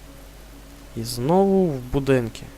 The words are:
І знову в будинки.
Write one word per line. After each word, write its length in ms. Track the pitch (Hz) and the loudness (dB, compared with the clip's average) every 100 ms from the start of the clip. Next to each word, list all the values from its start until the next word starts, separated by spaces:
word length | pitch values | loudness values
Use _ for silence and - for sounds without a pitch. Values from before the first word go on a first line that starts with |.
| - - - - - - - - - 117 | -20 -20 -20 -20 -20 -20 -20 -20 -16 -10
І 80 | |
знову 640 | 117 120 127 185 196 190 180 | -8 -4 2 4 4 4 2
в 120 | 135 | -2
будинки. 640 | 123 139 135 131 113 - - | -4 -2 2 2 0 -8 -16